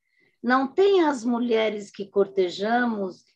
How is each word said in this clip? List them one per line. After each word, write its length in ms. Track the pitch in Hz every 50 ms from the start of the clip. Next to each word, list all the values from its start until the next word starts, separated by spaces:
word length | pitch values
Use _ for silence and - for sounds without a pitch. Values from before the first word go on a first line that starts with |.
| _ _ _ _ _ _ _ _
Não 240 | - 233 254 269 269
tem 380 | 262 - - 392 403 403 370 339
as 220 | 302 285 247 214
mulheres 680 | 247 240 233 247 240 220 220 220 220 208 208 208 -
que 140 | - - 202
cortejamos, 1200 | 196 - 202 196 196 - 196 185 175 160 175 196 220 233 247 247 240 226 208 196 185 165 - _ _ _